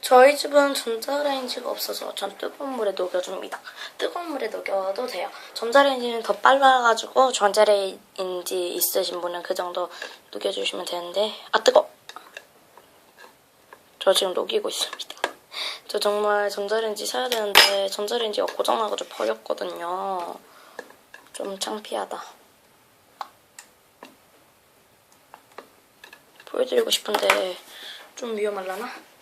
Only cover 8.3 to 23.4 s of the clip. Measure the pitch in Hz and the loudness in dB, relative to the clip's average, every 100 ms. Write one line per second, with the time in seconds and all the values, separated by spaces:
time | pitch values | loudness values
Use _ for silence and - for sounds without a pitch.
8.3 | 180 175 190 175 175 175 196 175 175 175 | -4 -4 -4 -2 -2 0 0 -2 -4 -6
9.3 | 175 170 185 180 180 175 - - - - | -6 -6 -4 -4 -4 -8 -8 -14 -16 -16
10.3 | - 202 196 - 196 175 175 175 180 214 | -6 -6 -4 -6 -6 -6 -8 -6 -2 -2
11.3 | 208 - - - 247 - - _ - - | -4 -2 4 6 6 4 -10 _ -20 -18
12.3 | - - - _ - - - _ - - | -20 -20 -20 _ -20 -20 -20 _ -20 -20
13.3 | _ _ _ _ - _ _ - 190 190 | _ _ _ _ -20 _ _ 2 2 2
14.3 | 175 - 104 - - - - - - - | -2 -2 -2 -2 -4 -6 -6 -14 -6 -6
15.3 | - _ - - - - 208 208 208 208 | -6 _ -8 -8 -8 -6 -2 0 0 2
16.3 | 208 208 196 202 214 226 214 208 247 254 | 2 0 -2 -2 -2 -2 -4 -4 -4 -2
17.3 | 233 208 196 202 202 196 196 208 240 226 | -2 2 6 6 4 -2 -4 -4 -2 -2
18.3 | 202 98 - - 233 214 202 - - 220 | -2 -4 -2 0 0 0 -4 -8 -4 -4
19.3 | 220 - - 196 170 170 180 196 185 175 | -4 -4 -6 -6 -6 -6 -4 -4 -4 -6
20.3 | - - - - - - - _ - - | -10 -16 -20 -20 -20 -20 -20 _ -20 -20
21.3 | - 202 196 208 214 214 220 190 - - | -10 -8 -6 -6 -8 -6 -6 -6 -8 -12
22.3 | - _ _ _ _ _ _ _ _ - | -18 _ _ _ _ _ _ _ _ -18
23.3 | _ | _